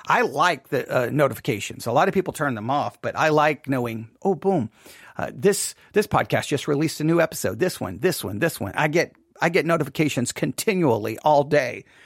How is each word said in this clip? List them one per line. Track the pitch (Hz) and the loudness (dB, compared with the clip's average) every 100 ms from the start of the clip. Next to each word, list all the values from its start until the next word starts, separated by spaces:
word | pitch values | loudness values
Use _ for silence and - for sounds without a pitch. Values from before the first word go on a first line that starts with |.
| - | 0
I | 190 | 2
like | 226 131 175 147 - | 2 2 2 0 -2
the, | 139 - 135 | -4 0 0
uh, | 120 | 0
notifications. | 147 139 110 - 104 - - 117 | 2 2 0 -4 -4 -6 -8 0
A | |
lot | 131 190 | 2 2
of | |
people | 190 175 | 2 -2
turn | - 143 | -4 -4
them | 113 113 | -2 -2
off, | 143 104 - | -2 -2 -6
but | 113 104 | -6 0
I | 156 | 2
like | 151 151 147 - | 4 2 0 -2
knowing, | 135 120 113 113 _ | -2 -2 -6 -12 _
"Oh, | 196 | -2
boom, | 160 190 180 110 - - - - - | 0 0 0 -2 -8 -20 -20 -14 -8
uh, | - | -8
this, | - 190 196 - - _ | 0 0 0 -4 -10 _
this | 208 208 | -2 2
podcast | 135 113 123 - | 0 2 -2 0
just | 135 - | -4 0
released | 143 156 - | 0 0 0
a | |
new | 156 170 | 2 2
episode. | 160 - - 110 | 2 0 -4 -2
This | 180 - | -2 -2
one, | 90 87 | -8 -2
this | 185 - | -2 -2
one, | 92 101 | -6 -2
this | 156 - | -2 -2
one." | 101 | -4
I | - 151 | 0 0
get, | 170 139 _ _ - | 2 -2 _ _ -2
I | 170 | 0
get | 170 156 | 2 2
notifications | 165 147 - 156 - 123 | 0 0 0 0 0 -4
continually | - 147 - - 185 151 113 110 110 | -2 -4 -2 -2 2 4 2 0 -2
all | 151 143 | 2 4
day | 143 147 123 101 - _ | 4 0 0 -6 -14 _